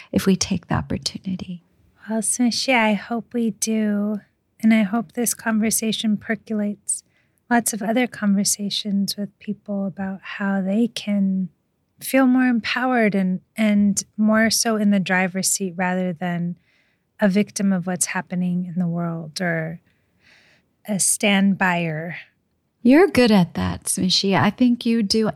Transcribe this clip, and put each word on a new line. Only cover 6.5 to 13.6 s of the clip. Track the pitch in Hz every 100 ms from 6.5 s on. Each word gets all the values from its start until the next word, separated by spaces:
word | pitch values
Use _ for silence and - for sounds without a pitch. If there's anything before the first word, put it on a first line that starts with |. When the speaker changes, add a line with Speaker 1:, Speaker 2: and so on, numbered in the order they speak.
| 214 208 208 - - _ _ _ _ _
Speaker 2:
lots | 240 233
of | 208
other | 226 226 247
conversations | - 208 196 196 - 202 - 214 196 190 -
with | 202 _
people | - 202 - 202 196
about | - 190 190
how | - - 202 196
they | 190 202 233
can | - - 202 196 190 180 _ _ _ _ _
feel | - 262 262
more | 254 254
empowered | 233 - 247 254 247 214
and, | 196 185 185 -
and | -